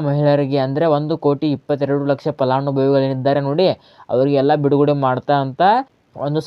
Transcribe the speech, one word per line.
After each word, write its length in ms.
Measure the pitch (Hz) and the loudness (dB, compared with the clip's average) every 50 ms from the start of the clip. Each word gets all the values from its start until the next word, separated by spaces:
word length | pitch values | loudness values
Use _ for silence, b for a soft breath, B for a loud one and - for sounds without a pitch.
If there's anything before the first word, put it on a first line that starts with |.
| 156 | 2
ಮಹಿಳೆಯರಿಗೆ, 520 | 143 143 147 147 143 143 143 143 131 139 139 131 | 0 0 2 2 2 2 2 2 0 0 -2 -2
ಅಂದರೆ 220 | 131 135 151 160 165 147 | -2 0 0 2 2 2
ಒಂದು 180 | 147 151 151 165 156 - | 0 0 -2 -4 -2 0
ಕೋಟಿ 200 | 147 143 139 - 151 143 | 0 0 0 0 -2 -2
ಇಪ್ಪತ್ತೆರಡು 480 | 135 - - 147 135 143 135 143 143 139 143 | -4 -2 -4 -4 -2 -2 -2 -2 -2 0 -2
ಲಕ್ಷ 160 | 139 131 - 156 143 - | -2 -2 -4 -6 -4 -2
ಫಲಾನುಭವಿಗಳೇನಿದ್ದಾರೆ 1000 | 135 127 131 135 139 143 135 135 135 139 139 135 135 135 135 131 127 139 139 143 139 139 | 0 0 0 0 -2 -2 -2 0 2 2 2 2 2 0 -2 -2 0 0 0 0 -2 -2
ನೋಡಿ, 200 | 143 165 190 170 113 B B B B B B - 117 | 0 0 0 0 0 B B B B B B -2 0
ಅವರಿಗೆಲ್ಲ 400 | 123 135 143 143 135 135 143 151 151 143 | 0 2 2 2 2 2 2 2 2 2
ಬಿಡುಗಡೆ 300 | 139 147 139 147 143 147 143 135 | 2 2 2 2 2 2 0 0
ಮಾಡ್ತಾ 300 | 131 127 127 - - 143 139 139 | -2 -2 -2 -2 0 0 0 -2
ಅಂತ 180 | 135 131 - 170 196 220 254 269 - _ _ _ _ - | -4 -2 0 2 2 2 0 -2 -6 _ _ _ _ -12
ಒಂದು 260 | - 135 147 147 156 151 | -8 -6 -4 -4 -4 -2